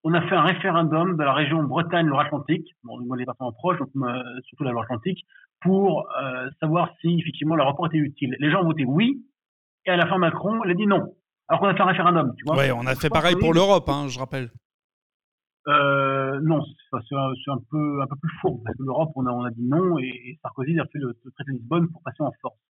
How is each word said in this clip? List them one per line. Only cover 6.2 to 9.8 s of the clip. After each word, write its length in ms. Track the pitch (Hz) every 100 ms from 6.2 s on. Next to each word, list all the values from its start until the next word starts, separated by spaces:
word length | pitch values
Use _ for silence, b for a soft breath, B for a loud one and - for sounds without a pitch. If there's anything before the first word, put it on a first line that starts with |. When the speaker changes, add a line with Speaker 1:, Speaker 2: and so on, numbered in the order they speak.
Speaker 1:
euh, 300 | 131 127 127 -
savoir 320 | 156 160 156 -
si, 180 | 170 170
effectivement, 340 | 160 - 151 160
l'aéroport 300 | 139 135 165
était 120 | 160
utile. 380 | 143 147 127 131
Les 100 | 151
gens 120 | 185
ont 40 | 170
voté 180 | 156
oui, 380 | 123 156 233 277 - _ _ _ _ _